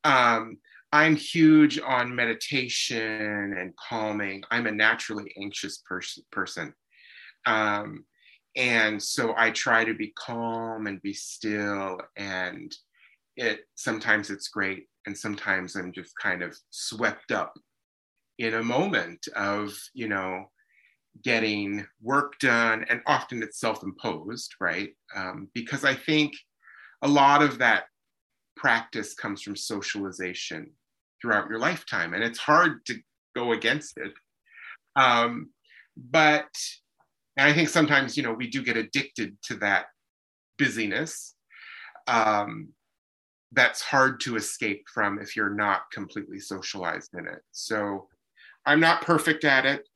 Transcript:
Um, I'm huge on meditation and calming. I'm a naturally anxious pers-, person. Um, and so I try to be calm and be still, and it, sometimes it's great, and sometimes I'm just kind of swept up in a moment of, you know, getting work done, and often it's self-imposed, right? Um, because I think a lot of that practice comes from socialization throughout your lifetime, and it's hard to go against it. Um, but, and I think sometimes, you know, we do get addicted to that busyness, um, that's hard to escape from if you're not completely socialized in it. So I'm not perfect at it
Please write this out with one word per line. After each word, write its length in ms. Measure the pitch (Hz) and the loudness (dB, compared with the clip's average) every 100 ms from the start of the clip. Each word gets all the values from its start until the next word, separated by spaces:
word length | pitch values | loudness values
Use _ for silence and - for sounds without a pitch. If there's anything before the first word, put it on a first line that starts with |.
Um, 540 | - 262 240 110 113 - _ - _ | 6 6 6 4 -2 -14 _ -20 _
I'm 240 | 151 160 | 6 6
huge 640 | 151 - 170 156 156 147 151 | 4 2 6 8 10 8 4
on 360 | 131 127 123 | 0 0 0
meditation 1400 | 123 117 113 - 143 123 - - 117 110 107 107 104 101 92 | 0 0 -2 -4 -4 -2 -4 -2 -2 -4 -4 -4 -4 -4 -6
and 160 | 92 - | -8 -12
calming. 640 | - 117 107 104 98 98 - | -8 -4 -2 -2 -4 -6 -4
I'm 160 | 117 117 | -2 -2
a 40 | |
naturally 640 | 104 107 117 - 107 104 98 | 2 2 2 -4 -8 -10 -12
anxious 380 | 98 - 98 - _ | -10 -8 -10 -12 _
pers-, 320 | 92 - - _ | -8 -8 -14 _
person. 420 | - 92 - 78 _ _ _ - - - _ | -8 -6 -8 -12 _ _ _ -20 -20 -20 _
Um, 600 | 123 110 107 104 107 - _ _ _ _ _ | 0 2 2 -2 -4 -12 _ _ _ _ _
and 460 | 131 123 117 107 107 | -2 2 4 2 0
so 320 | - - 117 110 | -4 -2 0 2
I 140 | 113 | 2
try 340 | 113 131 113 | 2 2 4
to 80 | 113 | 2
be 200 | 107 107 - | -2 -6 -10
calm 680 | - 117 117 113 113 110 104 | -10 -6 -4 -4 -6 -6 -8
and 140 | 98 | -6
be 120 | 98 | -8
still, 840 | 98 - - 110 104 104 101 98 92 - - | -10 -12 -8 -4 -2 -2 -4 -4 -8 -12 -12
and 560 | 101 92 90 90 - - _ _ _ _ _ - | -8 -4 -6 -8 -16 -18 _ _ _ _ _ -4
it, 240 | 117 107 _ | -4 -4 _
sometimes 540 | - - 110 113 107 101 | -10 -6 -4 0 0 0
it's 180 | 98 - | -10 -8
great, 380 | 107 95 95 - _ - | -4 -4 -6 -14 _ -14
and 100 | 101 | -10
sometimes 580 | 110 101 104 95 90 | -8 -6 -4 -4 -4
I'm 160 | 101 90 | -10 -10
just 200 | 90 87 - | -12 -16 -8
kind 260 | 104 90 | -6 -4
of 140 | 85 - _ | -8 -12 _
swept 600 | - - 110 113 98 - | -10 -10 -2 -4 -4 -4
up 220 | 110 - - _ _ _ _ _ _ _ - | -4 -4 -10 _ _ _ _ _ _ _ -6
in 160 | 113 | -4
a 80 | 113 | -2
moment 640 | 113 127 196 123 85 85 - | 0 0 0 -2 -4 -12 -10
of, 380 | - 101 104 104 98 - | -4 -2 -2 -6 -10 -16
you 140 | 131 113 | -8 -4
know, 360 | 98 92 92 98 _ _ _ _ _ _ - | -4 -4 -8 -12 _ _ _ _ _ _ -8
getting 640 | 127 113 110 104 101 104 101 _ | -2 0 0 -2 -4 -6 -8 _
work 380 | 110 139 143 - | 0 0 0 -2
done, 460 | 131 117 117 110 110 | 2 4 4 0 -2
and 120 | 120 - | -2 0
often 360 | 131 - 120 | 0 -2 -8
it's 160 | 110 - | -8 -4
self-imposed, 960 | 113 107 95 95 117 82 90 127 - - | -4 -4 -8 -8 -6 -6 -8 -12 -12 -4
right? 320 | 90 85 101 _ _ | -4 -2 -8 _ _
Um, 340 | 101 92 - 98 | -10 -10 -10 -10
because 320 | 120 117 139 | -10 -8 -2
I 80 | 143 | -2
think 380 | 127 - 156 147 - _ _ - - - _ | -2 0 2 2 -2 _ _ -20 -20 -20 _
a 40 | 139 | 4
lot 360 | 143 139 143 | 6 8 8
of 160 | 147 120 | 4 4
that 260 | 120 98 - _ _ _ _ _ _ - | 4 2 0 _ _ _ _ _ _ -2
practice 560 | 135 117 - 113 104 | 0 0 -2 -8 -8
comes 260 | - 107 98 | -8 -8 -8
from 140 | - | -10
socialization 1160 | 98 - 104 - 104 98 92 92 87 - 80 - _ _ _ _ _ | -10 -6 -6 -6 -6 -8 -6 -8 -8 -10 -10 -12 _ _ _ _ _
throughout 280 | 120 104 101 | 0 0 0
your 100 | 110 | -2
lifetime, 540 | 143 175 - 104 85 | -2 -2 -6 -4 -2
and 100 | 87 | -2
it's 160 | 117 117 | -4 -2
hard 460 | - 156 170 - - | 4 6 6 0 -10
to 80 | 113 _ _ _ | -12 _ _ _
go 180 | 123 120 | -4 0
against 440 | 110 113 147 - - | 0 0 -2 -6 -12
it. 160 | - - _ _ _ - - - _ | -14 -14 _ _ _ -20 -20 -20 _
Um, 560 | 135 127 120 120 120 - _ _ - _ - | 4 6 6 2 -2 -12 _ _ -20 _ -20
but, 500 | 123 160 156 151 - - - - _ _ _ _ _ - | 2 6 6 4 0 -10 -10 -12 _ _ _ _ _ 4
and 120 | 143 | 4
I 40 | |
think 160 | 147 151 | 6 4
sometimes, 480 | 170 151 143 127 143 | 4 6 4 2 -4
you 60 | |
know, 100 | 123 | -4
we 140 | 113 120 | -6 -6
do 140 | 135 | -4
get 140 | 123 113 | -2 -2
addicted 600 | 107 135 135 - 98 101 | -2 -4 -4 -8 -8 -8
to 120 | - 117 | -12 -4
that 300 | 101 98 - _ _ _ _ _ _ - | 0 0 -2 _ _ _ _ _ _ -2
busyness, 800 | 135 110 104 107 156 - - _ _ - - - - - - | 0 0 -2 -2 -4 -8 -16 _ _ -20 -20 -20 -20 -10 0
um, 600 | 117 110 104 104 - 80 _ _ _ _ _ _ _ _ | 2 4 2 -2 -8 -14 _ _ _ _ _ _ _ _
that's 280 | 127 120 - | 2 2 2
hard 380 | - 139 131 120 | 2 4 4 2
to 140 | - | -4
escape 500 | 113 104 - 110 101 - | -4 -4 -4 -4 -4 -6
from 260 | - 101 101 | -2 -2 -2
if 160 | 101 | -6
you're 180 | 113 104 | -2 -2
not 280 | 101 104 95 - | 0 0 0 -4
completely 480 | - 95 107 - 98 | -12 -10 -10 -12 -14
socialized 720 | - 95 - 101 85 87 - | -10 -10 -8 -6 -6 -6 -10
in 120 | 87 85 | -12 -12
it. 120 | 87 _ | -14 _
So 560 | - - 107 101 98 - _ _ _ - _ | -14 -6 -4 -2 -6 -10 _ _ _ -20 _
I'm 140 | 139 151 | 2 6
not 240 | 165 160 | 6 4
perfect 420 | - 165 160 156 | 4 2 4 2
at 200 | 156 135 | 4 4
it 220 | 135 139 - | 4 -2 -8